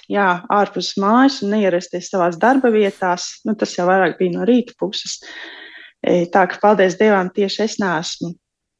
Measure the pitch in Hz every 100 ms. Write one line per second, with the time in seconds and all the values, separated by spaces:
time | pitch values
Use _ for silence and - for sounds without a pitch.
0 | - 202 196 175 - 202 202 185 175 -
1 | 196 240 277 277 202 214 196 175 - 180
2 | 185 196 175 170 240 269 254 214 196 196
3 | 185 180 - - 214 214 - - 175 190
4 | 175 - 185 175 185 247 233 - 180 -
5 | - - - - - - - - - _
6 | - 180 175 196 185 - 208 208 190 170
7 | 214 196 180 - 196 - 220 - 196 160
8 | 175 - 170 175 _ _ _